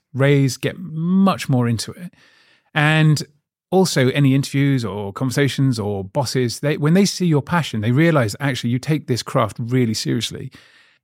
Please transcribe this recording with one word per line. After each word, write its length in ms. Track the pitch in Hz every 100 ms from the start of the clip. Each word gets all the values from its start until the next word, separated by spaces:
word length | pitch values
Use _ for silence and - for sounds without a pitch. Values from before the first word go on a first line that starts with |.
| _
raise, 440 | 127 139 143 135 -
get 200 | - -
much 720 | 165 156 170 190 196 156 -
more 200 | 131 120
into 240 | 113 -
it. 200 | - 87 - _ _ _ _ _
And 480 | 151 151 156 156 147 - _ _ _ _
also 380 | 185 185 - 127
any 220 | 147 139
interviews 500 | 135 - 139 139 135
or 280 | 110 101 98
conversations 680 | - 131 147 143 - 135 113
or 260 | 101 101
bosses, 560 | 95 147 120 135 123 -
they, 160 | 143 156
when 180 | 147
they 100 | 180
see 220 | 196 - 180
your 160 | 147
passion, 380 | - 175 143 113
they 100 | 107
realize 440 | 127 165 156 113 -
actually 320 | 139 123 120
you 80 | 127
take 300 | - 156 -
this 140 | 120
craft 320 | - 139 107 -
really 340 | 117 127 120
seriously. 580 | 107 139 127 - - 131 - _ _ _ _